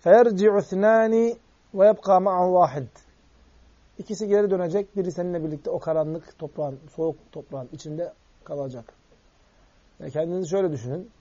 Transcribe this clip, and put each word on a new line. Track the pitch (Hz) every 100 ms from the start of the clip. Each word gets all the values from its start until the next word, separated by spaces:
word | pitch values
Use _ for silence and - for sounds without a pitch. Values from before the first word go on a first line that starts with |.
فَيَرْجِعُ | 175 208 240 196 208 202
اثْنَانِ | - 190 208 226 220 226 233 233 _ _ _
وَيَبْقَى | 196 202 214 196 185
مَعَهُ | 196 185 180
وَاحِدٌ. | 180 170 139 123 _ _ _ _ _ _ _ _ _ _ _
İkisi | 196 214 208
geri | 202 208
dönecek, | 185 175 165 196 196
biri | 185
seninle | 180 180 175
birlikte | 156 147 -
o | 160
karanlık | 165 160 156 160 - _
toprağın, | 151 - 147 135 151
soğuk | - 160 156 _
toprağın | 160 143 139 123
içinde | 151 156 151 175 - _ _
kalacak. | - 147 135 123 113 _ _ _ _ _ _ _ _ _ _ _
Yani | 151
kendinizi | 143 165 180 175
şöyle | 190 190
düşünün. | 143 120 147 214 _